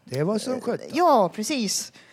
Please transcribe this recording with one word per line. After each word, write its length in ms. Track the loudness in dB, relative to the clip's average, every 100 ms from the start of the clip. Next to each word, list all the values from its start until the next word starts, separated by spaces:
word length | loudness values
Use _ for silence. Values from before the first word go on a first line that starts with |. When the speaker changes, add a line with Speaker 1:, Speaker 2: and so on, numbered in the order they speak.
Speaker 1:
Det 200 | -10 -4
var 140 | -2 -2
som 240 | -4 -6
sjutton. 260 | -4 -6 -4
Speaker 2:
Ja, 380 | 2 6 6 4 -2
precis. 580 | -4 -2 -2 -4 -6 -16 _